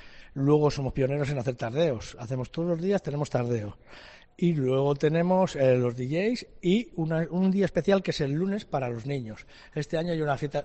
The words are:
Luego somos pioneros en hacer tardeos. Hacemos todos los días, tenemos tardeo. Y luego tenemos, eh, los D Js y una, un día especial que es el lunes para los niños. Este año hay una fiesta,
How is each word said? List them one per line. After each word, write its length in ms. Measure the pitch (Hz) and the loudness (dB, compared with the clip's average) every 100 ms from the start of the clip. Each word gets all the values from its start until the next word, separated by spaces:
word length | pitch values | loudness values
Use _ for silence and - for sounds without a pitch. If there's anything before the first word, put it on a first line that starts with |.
| - - - | -20 -20 -12
Luego 360 | 139 139 151 147 | 0 4 6 4
somos 240 | 143 135 | 2 -2
pioneros 360 | 139 131 143 139 | 0 0 0 -2
en 80 | 143 | -2
hacer 160 | 117 | -4
tardeos. 640 | 123 117 127 170 139 - - | -4 -2 0 0 0 -6 -12
Hacemos 320 | 110 131 123 | -8 -6 -6
todos 200 | - 170 | -4 -2
los 100 | 165 | -2
días, 220 | 185 196 | 0 -2
tenemos 280 | - 143 147 | -2 -4 -2
tardeo. 460 | 127 120 117 104 - - - - - - - | -2 0 -2 -4 -12 -20 -20 -20 -20 -20 -2
Y 180 | 175 | 0
luego 420 | 156 127 135 139 143 | 2 2 2 2 2
tenemos, 580 | 156 160 175 185 185 | 2 2 2 4 2
eh, 220 | 147 131 127 | 4 4 4
los 180 | 123 | 2
D 140 | 120 127 | -2 -4
Js 380 | 160 208 247 - - | -2 0 -2 -6 -4
y 260 | 175 208 233 - | 0 2 0 -4
una, 300 | 160 165 170 | -2 -2 0
un 200 | 175 190 | 0 2
día 140 | 190 185 | 2 0
especial 360 | - 180 196 | 0 2 2
que 80 | 190 | 2
es 100 | - | -2
el 100 | 139 | -2
lunes 320 | 147 190 202 | -2 -2 -4
para 240 | - 139 123 | -4 -4 -4
los 180 | 117 139 | -4 -6
niños. 400 | 139 110 107 - - - | -6 -6 -12 -16 -20 -10
Este 240 | 156 147 160 | -8 -4 -2
año 140 | 175 | -2
hay 100 | 165 | -2
una 160 | 147 139 | 0 -2
fiesta, 260 | 147 147 | -2 -4